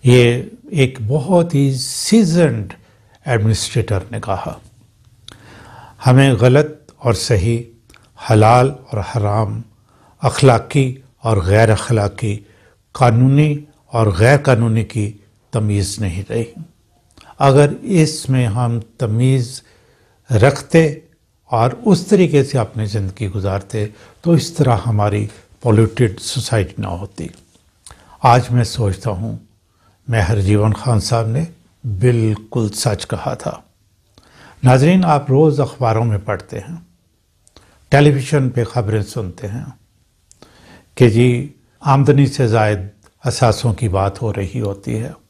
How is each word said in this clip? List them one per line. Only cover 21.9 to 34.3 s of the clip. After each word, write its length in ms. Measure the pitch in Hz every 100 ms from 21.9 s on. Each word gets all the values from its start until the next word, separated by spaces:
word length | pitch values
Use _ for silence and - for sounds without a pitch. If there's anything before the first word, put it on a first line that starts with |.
| 175 -
तरीके 340 | 202 180 147
से 140 | 131 135
अपनी 280 | 107 110 107
ज़िंदगी 420 | 104 95 95 104
गुजारते 640 | 98 95 95 - 113 104 - - _
तो 120 | 170 165
इस 200 | - -
तरह 180 | 139
हमारी 540 | 110 120 107 104 104 104 - _ _
पॉल्यूटेड 560 | 120 107 110 - 120 95
सोसाइटी 640 | - - - 113 92 -
ना 60 | 101
होती। 420 | 90 98 - 82 - _ _ _ _ - - _ -
आज 280 | - 123 127
मैं 140 | 120
सोचता 460 | 117 - 107 92 -
हूँ, 380 | 95 113 110 _ _ _ _ _ _ -
महर 280 | 113 87 107
जीवन 340 | 95 104 107
खान 280 | 104 - 113
साहब 280 | - 117 113
ने 200 | 123 165 - _ _ 131
बिल्कुल 840 | 98 123 117 110 104 - - 107
सच 340 | - - 101
कहा 300 | - 90 -
था। 300 | 131 - - _ _ _ _ _ _ _